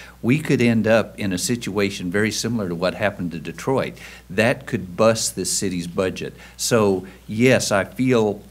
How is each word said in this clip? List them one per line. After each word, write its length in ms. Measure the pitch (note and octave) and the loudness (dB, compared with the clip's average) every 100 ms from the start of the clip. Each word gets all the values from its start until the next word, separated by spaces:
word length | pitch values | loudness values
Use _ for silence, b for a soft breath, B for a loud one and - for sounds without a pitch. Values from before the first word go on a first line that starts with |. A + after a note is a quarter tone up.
| B B | B B
We 160 | A2 D3 | 0 0
could 240 | D#3 C3+ | 2 2
end 240 | A#2 A2+ G#2+ | 4 4 4
up 320 | A2 G2 - | 4 2 -4
in 160 | G2+ | -4
a 40 | F2 | -2
situation 720 | - A#2+ - G2 G2+ G2 F2+ | -2 -4 -4 -2 -2 -2 -4
very 200 | G2 A2 | 0 0
similar 380 | F#2+ A#2 A#2 G2+ | -2 -4 -4 -4
to 60 | |
what 200 | E2+ F#2 | -2 -2
happened 380 | F2 G#2 - F2 | 0 -2 -2 -6
to 60 | D#2+ | -6
Detroit. 560 | D2+ D#2 - C3+ C#2+ A#1 B B B | -10 -8 -2 -2 -2 -8 B B B
That 340 | G2 A2+ C#3 | 0 0 0
could 320 | - A#2+ F#2 F2+ | -4 -6 -6 2
bust 380 | A2 A2+ - - | 2 4 -2 -4
this 160 | - | -4
city's 340 | - G2+ F2+ E2+ | -4 -2 -4 -4
budget. 480 | F2+ F#2+ F2 C#2+ - B B | -2 -2 -4 -10 -12 B B
So, 500 | - A#2+ G#2 F#2 F2+ B - | 0 4 4 2 -2 B -8
yes, 440 | G#2+ B2 A2+ - | 2 4 4 4
I 140 | G#2 | 0
feel 560 | F#2+ - B2+ B2 G#2+ G2 - | 0 -2 2 4 2 0 -8